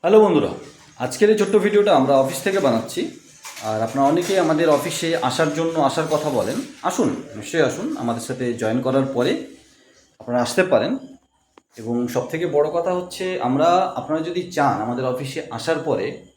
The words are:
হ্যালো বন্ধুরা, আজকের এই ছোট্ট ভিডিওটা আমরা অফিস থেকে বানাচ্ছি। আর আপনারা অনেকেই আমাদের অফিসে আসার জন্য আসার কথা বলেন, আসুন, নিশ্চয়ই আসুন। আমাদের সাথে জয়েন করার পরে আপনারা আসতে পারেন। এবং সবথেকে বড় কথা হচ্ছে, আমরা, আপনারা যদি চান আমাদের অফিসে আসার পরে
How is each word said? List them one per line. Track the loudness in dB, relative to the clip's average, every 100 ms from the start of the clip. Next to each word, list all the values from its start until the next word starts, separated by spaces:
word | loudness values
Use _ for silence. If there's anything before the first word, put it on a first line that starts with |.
হ্যালো | 8 8
বন্ধুরা, | 8 4 0 -6 -14 -20 -20 -8
আজকের | -8 2 4
এই | 4
ছোট্ট | 4 2
ভিডিওটা | 4 4 4 4
আমরা | 6
অফিস | 4 2 0
থেকে | -2 0
বানাচ্ছি। | 2 0 -2 -6 -6 -10 -20 -20 -18 -10
আর | -6 -4
আপনারা | -2 2 2
অনেকেই | 2 0 0
আমাদের | 2 2 4
অফিসে | 2 0 -4 -2 -2
আসার | -2 0 0
জন্য | 0 -2 2
আসার | 0 0 0
কথা | 0 0
বলেন, | -2 -2 -4 -8 -6
আসুন, | -6 0 -2 -2 -10 -14
নিশ্চয়ই | -6 0
আসুন। | 0 0 -8 -6
আমাদের | -4 -6
সাথে | -6 -6 -4
জয়েন | -2 -2 0
করার | 0 0 0
পরে | 0 0 -2 -6 -18 _ _ _ _ _ _
আপনারা | -4 -2
আসতে | 0 0
পারেন। | 4 4 2 -4 -8 -20 _ _ _ _ _ -14
এবং | -4 -4 -2
সবথেকে | -4 -4 -4 -2
বড় | 0 0
কথা | 0 -2
হচ্ছে, | -2 -4 -8 -6 -4
আমরা, | -2 2 4 4 2 -4
আপনারা | -4 -4
যদি | -4 -6 -6
চান | 0 0 0
আমাদের | -4 -4
অফিসে | -4 -4 -6 -8 -8
আসার | -8 -2 -2
পরে | 0 -2 -2 -8 -18